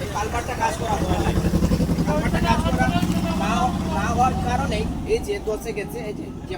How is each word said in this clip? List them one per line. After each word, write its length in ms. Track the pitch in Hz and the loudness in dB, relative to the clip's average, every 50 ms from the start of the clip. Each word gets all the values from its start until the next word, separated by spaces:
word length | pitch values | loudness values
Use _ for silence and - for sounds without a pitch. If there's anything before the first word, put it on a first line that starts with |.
| - | -4
এই 40 | - - | -4 -2
কালভারটা 400 | 208 - - - 233 - - 254 | -2 -2 -2 -2 -2 -2 -2 -2
কাজ 200 | - - - - - | 0 0 0 0 -2
করা 120 | - 226 | -2 -2
হয়েছে। 580 | - 269 - - 175 - - - 170 - - - - - - - - - - - - - - | 0 0 0 0 0 0 2 2 2 2 2 2 2 2 2 4 4 2 4 2 2 2 2
কালভারটা 340 | - 294 302 - - - - | 2 2 2 2 2 2 2
কাজ 340 | - 226 233 - - 240 - | 2 2 2 2 2 2 2
করা 140 | - 762 - | 2 2 2
না, 640 | 679 698 - - - - - 640 640 659 679 659 679 679 740 762 - - - - - | 2 2 2 2 0 0 0 0 0 0 0 0 0 2 2 0 0 0 -2 -2 -2
না 120 | 190 - | -2 0
হওয়ার 260 | 226 - 196 247 254 - - - | 0 2 4 4 2 2 0 0
কারণেই 380 | 247 226 254 277 254 226 214 220 - - - - | 0 0 0 0 0 0 -2 -2 -2 -4 -4 -2
এই 120 | 185 214 240 | 0 0 0
যে 220 | 247 196 208 202 - | 0 -2 -4 -4 -2
দশে 280 | 220 214 208 - 233 214 | -4 -4 -4 -4 -6 -6
গেছে, 260 | 208 196 165 - 240 | -6 -6 -6 -6 -8
এই 160 | - 214 202 | -6 -6 -6
যে, 120 | - - 196 - - - - | -8 -8 -8 -10 -10 -8 -8
যে 80 | 185 | -8